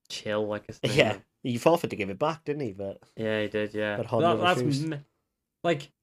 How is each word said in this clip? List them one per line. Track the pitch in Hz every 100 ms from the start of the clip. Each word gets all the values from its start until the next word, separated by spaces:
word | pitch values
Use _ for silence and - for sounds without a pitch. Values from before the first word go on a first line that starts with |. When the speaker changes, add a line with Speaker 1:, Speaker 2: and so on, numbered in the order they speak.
| -
Speaker 1:
chill | - 107 104 104
like | 104 -
a |
snake. | 107 - 131
Speaker 2:
Yeah, | 120 98 - _
he | 135 120
forfeited | 165 170 -
to | 104
give | 95
it | 98
back, | 151 156 -
didn't | 147
he? | 127
But | 92 98 - _ -
Speaker 1:
Yeah, | 110 107
he | 107
did, | 107 107
yeah. | 107 107 104
Speaker 2:
but |
Speaker 1:
But | 117
Speaker 2:
Honda | 117 113
Speaker 1:
that, | 110
that's | 175 180
Speaker 2:
refused. | 127 139 156
Speaker 1:
m-, | 147 - _ _ _ _ _ 170
like, | 131 - _